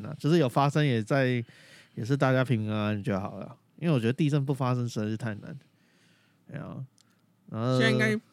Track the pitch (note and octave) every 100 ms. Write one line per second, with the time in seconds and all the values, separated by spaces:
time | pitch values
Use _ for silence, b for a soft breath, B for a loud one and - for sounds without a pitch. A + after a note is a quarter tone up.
0 | G2+ - C#3+ F3 C3 C#3+ C#3 D3+ D3+ A#2
1 | G#2+ C#3 B2+ B2 A2+ B B B B -
2 | A2+ C#3 C3+ C3 B2+ A#2 G#2+ G#2+ G#2 G#2
3 | G2 F#2+ G#2 G2+ - - _ - E3+ C#3
4 | A2+ B2+ D#3 D3 C3+ C3+ B2+ B2 A#2+ A#2
5 | G#2+ A2 A2+ G#2 - C#3 - b b b
6 | b b b b - - - - C3 _
7 | b b _ _ - A2 A#2+ C3 A3+ G#3+
8 | A3 G#3+ -